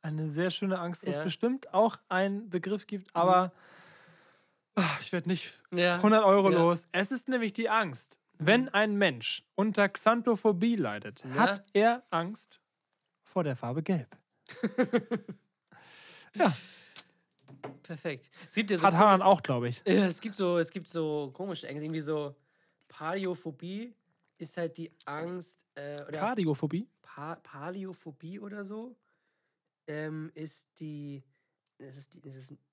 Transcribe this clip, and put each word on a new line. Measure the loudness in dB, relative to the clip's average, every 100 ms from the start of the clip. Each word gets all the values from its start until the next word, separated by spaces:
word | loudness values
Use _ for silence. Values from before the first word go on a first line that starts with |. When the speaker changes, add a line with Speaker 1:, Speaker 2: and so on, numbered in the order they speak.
Speaker 1:
Eine | -6 -6 -4
sehr | -2 -2
schöne | -2 -2 -2
Angst, | -4 -8 -4
was | -4
Speaker 2:
Ja. | -4
Speaker 1:
bestimmt | -2 -2 -2 -2
auch | 2 2 2 _
einen | 0 0 -2 -4
Begriff | -6 -4 -6 -6
gibt, | -12 -6
Speaker 2:
Mhm. | 0
Speaker 1:
aber, | 6 6 4 -4 -20 -20 -20 -20 -20 _ _ _ _ _ _ -2
ah, | 0 -2
ich | -4
werd | -6 -2
nicht | -4 -4 -16 _
Speaker 2:
Ja. | 0 2 4
Speaker 1:
hundert | 6 6
Euro | 8 8 6
Speaker 2:
Ja. | 6
Speaker 1:
los. | 4 4 -2
Es | -2 -2
ist | -4 -2
nämlich | -2 -2
die | -2 0
Angst. | 0 0 -6 -14 -20 _ _
Wenn | 4 4
Speaker 2:
Mhm. | 4
Speaker 1:
ein | 2 2 4
Mensch | 2 2 -6 -8 _ -2
unter | 0 2 0
Xanthophobie | 2 2 2 2 2 2 2 2 2
leidet, | -2 -4 -10 -14 -8
Speaker 2:
Ja. | 2
Speaker 1:
hat | 2 2 -2
er | 2 4 2 _
Angst | -4 -4 -8 -18 -20 _ _ _ _ _ _
vor | _ -4
der | -2 -4
Farbe | -4 -6
Gelb. | -2 -2 -4 -16 _ _ _
Speaker 2:
<laughs> | -6 -6 -2 0 0 -2 -8 -8 -18 _ _ _ -20 -20 -20 -20 -20 -18
Speaker 1:
Ja. | 2 2 2 -8 -18 -20 -20 -20 _ _ _ _ -18 -16 -18
Speaker 2:
Perfekt. | -14 -10 -8 -10 _ -20 -8
Es | -4
gibt | 0
ja | 4
so | 4
Speaker 1:
Hat | 8
Harald | 8 8
auch, | 8 6
glaub | 4 -2 0
ich. | -4 2
Speaker 2:
Ja, | 4 4
es | 0
gibt | -8 -2
so, | 0 2
es | 0
gibt | -4 -10
so | -6 -4 -4 -6
komische | -8 -10 -10 -10
Ängste, | -10 -6
irgendwie | -6
so | -4 -4 -4 -10 _ _ _ _ _
Paläophobie | -12 -6 -4 -4 -6 -10 -12 -12 -10 -12 -16 _ _ _ _
ist | -14 -8
halt | -8 -8
die | -14 _ -12
Angst, | -10 -8 -10 -14 -18 _ -16
äh, | -12 -12
oder | -10 -4
Speaker 1:
Kardiophobie? | -4 0 0 0 -2 -4 -8 _
Speaker 2:
Pa-, | _ -14 -12 -12
Paläophobie | -16 -14 -12 -12 -12 -14 -18 -18 -16 -16
oder | -14 -14
so, | -12 -12 -14 -18 _ _ _ _ _ _ _ _ -14
ähm, | -10 -8 -10 -12 -12
ist | -12 -12 -16 -16
die, | -14 -12 -12 -14 -18 _ _ _ _ _
ist | -20 -20
es | -20
die, | -20
ist | -20 -20
es | -20
ein | -20 _